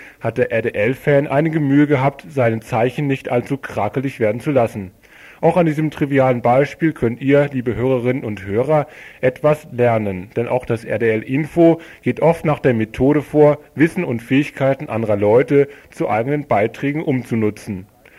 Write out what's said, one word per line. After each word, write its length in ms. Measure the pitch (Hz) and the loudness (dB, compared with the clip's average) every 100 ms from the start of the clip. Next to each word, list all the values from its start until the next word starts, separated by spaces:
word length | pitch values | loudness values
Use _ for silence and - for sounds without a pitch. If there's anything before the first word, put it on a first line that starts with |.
| - - | -20 -10
hat 200 | 117 113 | -6 -2
der 120 | 120 | -2
R-D-L-Fan 760 | 113 113 - 107 131 151 139 147 | -2 -2 -2 -2 -2 2 2 2
einige 320 | 139 160 160 | 0 0 -2
Mühe 260 | 143 139 147 | 2 4 4
gehabt, 400 | 139 139 - - | 2 0 -4 -8
seine 320 | 139 117 113 | -2 0 0
Zeichen 440 | - 113 120 - 143 | -4 -2 -2 -2 -4
nicht 240 | 135 - | -4 -2
allzu 280 | 123 - 139 | -4 -2 -6
krakelig 640 | - - 104 139 135 - | -6 -4 -4 -4 -6 -2
werden 220 | 107 117 | -2 0
zu 80 | 156 | -2
lassen. 420 | 131 113 110 92 - _ - - - | 0 0 -4 -12 -16 _ -20 -20 -2
Auch 160 | 165 180 | 0 2
an 100 | 165 | 0
diesem 220 | 147 156 | 0 -4
trivialen 520 | - 143 139 131 120 | -4 0 2 2 2
Beispiel 500 | 117 131 143 - 160 | 2 2 0 -2 -4
könnt 300 | - 117 117 | 0 -2 -2
ihr, 280 | 131 143 143 | 2 2 2
liebe 220 | 131 120 104 | -2 -4 -2
Hörerinnen 480 | 127 127 123 131 | 0 0 0 -2
und 200 | 120 101 | -6 -8
Hörer, 440 | 98 104 135 156 139 - - - | -4 -2 0 0 -2 -12 -20 -2
etwas 460 | 131 127 151 151 - | -2 0 0 0 -4
lernen. 600 | 120 120 113 104 92 101 - | 0 2 2 -2 -6 -6 -6
Denn 120 | 117 | -2
auch 180 | 127 - | -4 -2
das 180 | 117 | -6
R-D-L-Info 960 | 117 110 117 110 120 135 151 170 165 160 - - | -4 -2 0 0 -2 -4 -2 4 4 4 -4 -6
geht 180 | 123 120 | -6 0
oft 260 | 151 165 160 | 0 2 -2
nach 140 | 143 | 0
der 140 | 143 | 0
Methode 480 | 113 110 - 131 147 | 0 -2 0 2 2
vor, 380 | - 147 147 147 - | 0 4 4 4 -6
Wissen 300 | - 160 190 | 0 0 0
und 180 | 156 120 | -4 -6
Fähigkeiten 680 | - 131 147 - 135 135 - | 0 0 0 -2 -2 -2 -4
anderer 260 | 113 110 104 | -4 -2 0
Leute 540 | 104 120 147 143 139 - - | 4 4 4 2 2 -4 -20
zu 180 | - 160 | -8 -2
eigenen 380 | 110 123 147 143 | -2 -2 -4 -2
Beiträgen 560 | 107 110 - 139 147 | 0 0 -2 -6 -4
umzunutzen. 840 | 160 131 117 113 107 101 - 95 98 _ _ | -2 -4 -2 -2 -2 -2 -10 -10 -12 _ _